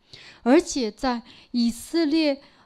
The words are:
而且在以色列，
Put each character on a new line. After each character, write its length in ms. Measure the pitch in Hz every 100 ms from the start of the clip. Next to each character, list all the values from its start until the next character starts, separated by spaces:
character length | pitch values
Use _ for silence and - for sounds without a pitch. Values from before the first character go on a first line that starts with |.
| _ - - -
而 180 | 233 294
且 300 | 359 294 220
在 320 | - 269 240 - - -
以 180 | 240 233
色 340 | 233 - 330
列， 380 | 320 320 302 277 - _